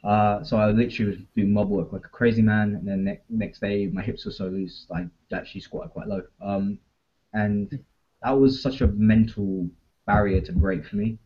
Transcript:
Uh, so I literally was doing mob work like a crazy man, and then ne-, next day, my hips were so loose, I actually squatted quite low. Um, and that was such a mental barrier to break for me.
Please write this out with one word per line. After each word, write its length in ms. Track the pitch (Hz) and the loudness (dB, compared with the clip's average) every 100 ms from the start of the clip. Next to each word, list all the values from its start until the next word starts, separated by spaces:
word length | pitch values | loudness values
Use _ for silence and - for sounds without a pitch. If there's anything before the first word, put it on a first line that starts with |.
Uh, 400 | 104 107 104 104 | 2 2 4 2
so 140 | - 110 | -2 2
I 120 | 107 | 4
literally 400 | 107 117 - 104 | 4 2 0 -2
was 80 | 95 - - | -2 -6 -2
doing 180 | 101 | 2
mob 160 | 104 101 | 2 2
work 220 | 98 85 | -2 -4
like 140 | 98 - | -8 -14
a 40 | |
crazy 320 | - 120 110 | 0 2 4
man, 320 | 110 107 104 104 | 4 4 0 -2
and 120 | 98 | -4
then 160 | 98 98 | -2 -2
ne-, 160 | 101 _ | -4 _
next 320 | 113 104 - | -4 -4 -6
day, 260 | 101 143 143 | -4 -2 -2
my 160 | 85 | -4
hips 220 | 104 - 104 | -6 -6 -10
were 60 | |
so 140 | - 92 | -8 -6
loose, 380 | 95 92 - - | -6 -8 -10 -10
I 140 | 85 87 _ _ | -8 -8 _ _
actually 280 | 90 - 101 | -10 -10 -16
squatted 300 | - - 87 | -12 -12 -12
quite 160 | - - | -12 -8
low. 140 | 98 - _ | -8 -10 _
Um, 360 | 98 98 98 101 _ _ _ _ _ | -6 -4 -4 -6 _ _ _ _ _
and 460 | 107 104 104 101 139 - _ _ _ | -2 0 0 -4 -10 -14 _ _ _
that 100 | 120 | -2
was 300 | 135 135 - | 4 4 4
such 200 | 135 - | -4 0
a 60 | 113 | 0
mental 800 | 101 107 110 110 - 98 95 87 - _ _ - | 4 4 6 4 0 -4 -4 -6 -10 _ _ 0
barrier 360 | 104 104 92 | 2 4 2
to 100 | - | 0
break 340 | 90 95 95 - | 0 2 0 -4
for 120 | 101 | -4
me. 200 | 107 113 | -2 -4